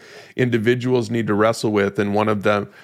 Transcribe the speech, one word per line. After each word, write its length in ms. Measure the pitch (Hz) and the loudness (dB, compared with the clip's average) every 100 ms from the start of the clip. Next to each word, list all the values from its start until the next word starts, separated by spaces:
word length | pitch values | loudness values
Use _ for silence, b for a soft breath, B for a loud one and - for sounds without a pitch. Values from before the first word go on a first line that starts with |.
| B B B B | B B B B
individuals 720 | 127 120 110 123 127 123 107 | 0 2 2 0 0 -2 0
need 160 | 117 110 | -2 0
to 80 | |
wrestle 380 | 104 110 113 117 | 2 2 2 0
with. 260 | 104 98 101 | 0 0 0
And 160 | 101 | 0
one 160 | 101 107 | 0 0
of 140 | 104 | 0
them, 280 | 104 101 104 B | 0 0 -4 B